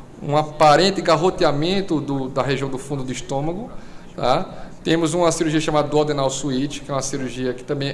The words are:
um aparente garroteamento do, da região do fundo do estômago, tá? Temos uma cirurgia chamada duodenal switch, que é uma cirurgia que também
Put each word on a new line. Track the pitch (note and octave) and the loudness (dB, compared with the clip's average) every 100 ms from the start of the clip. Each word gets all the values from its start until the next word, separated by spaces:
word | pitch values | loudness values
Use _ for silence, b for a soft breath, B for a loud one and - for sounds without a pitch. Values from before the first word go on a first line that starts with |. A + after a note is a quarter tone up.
| B - | B -10
um | D3 D3 | -2 0
aparente | D3+ - D#3 D3 F#3+ F#3+ | 0 4 6 8 6 2
garroteamento | E3 D#3 F3+ F3+ D#3+ C#3 E3 G3 F#3+ D#3 | 2 4 2 2 2 2 0 0 0 -2
do, | C3+ C#3 B2+ | -2 -4 -2
da | C3 | -2
região | B2+ C3 C#3 | 0 0 -2
do | B2+ | -6
fundo | - C#3+ | -6 -6
do | B2+ | -6
estômago, | B2 - C#3 D3+ F#3 B3+ B B B B - | -8 -6 -4 -4 -4 -8 B B B B -2
tá? | A#2+ D3 F#3+ - - - | 2 2 0 -8 -12 -6
Temos | D#3+ E3 D#3+ | 0 2 2
uma | F3 E3+ | 2 2
cirurgia | - D#3+ D#3 | 2 2 0
chamada | D#3+ D3+ C#3+ | 2 2 2
duodenal | D3 D3+ C#3+ C3+ | 2 2 2 0
switch, | - D3 B2+ C#3+ - | -2 -2 -2 -2 -4
que | - | -6
é | |
uma | C#3 | -4
cirurgia | B2+ C#3 B2+ B2 B2+ | -4 -4 -6 -4 -4
que | A#2+ | -4
também | - C#3+ C#3 | -6 -4 -4